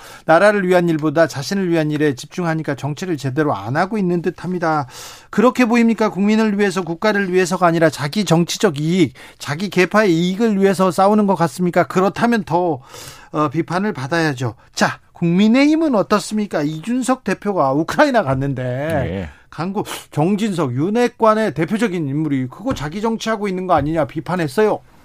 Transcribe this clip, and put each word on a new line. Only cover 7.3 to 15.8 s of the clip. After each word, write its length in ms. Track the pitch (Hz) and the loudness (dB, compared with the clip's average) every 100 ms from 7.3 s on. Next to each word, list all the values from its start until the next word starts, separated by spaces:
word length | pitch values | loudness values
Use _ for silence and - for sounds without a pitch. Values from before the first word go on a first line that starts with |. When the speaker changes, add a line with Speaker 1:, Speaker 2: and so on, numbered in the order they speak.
Speaker 1:
위해서가 360 | 185 185 180 175 | 2 2 2 2
아니라 220 | 165 160 | 4 2
자기 360 | - 143 208 185 | 2 -4 -2 2
정치적 540 | 165 170 - 214 139 | 2 2 0 0 0
이익, 340 | 156 185 143 - - - | 0 2 2 0 -20 -14
자기 320 | - 147 196 | -10 -6 -2
계파의 440 | 180 180 208 220 | 0 2 2 4
이익을 460 | 160 180 190 233 196 | 2 0 0 0 2
위해서 280 | 196 185 190 | 2 2 0
싸우는 360 | 170 190 214 202 | 2 4 4 2
것 80 | 185 | 0
같습니까? 480 | 170 - 180 180 | -2 -2 0 0
그렇다면 600 | 165 190 196 - 233 233 | 0 2 0 2 0 0
더, 360 | 175 170 180 131 - - - - - | 0 0 0 -4 -8 -18 -18 -20 -8
어, 180 | 156 151 | -2 -2
비판을 440 | 151 160 175 208 | -2 -2 -2 -2
받아야죠. 640 | - 131 170 160 127 123 - _ | -4 -2 0 0 -2 -4 -6 _
자, 260 | - 185 - _ | -2 -2 -2 _
국민의힘은 840 | - 170 175 214 254 285 311 | -4 0 4 4 4 4 2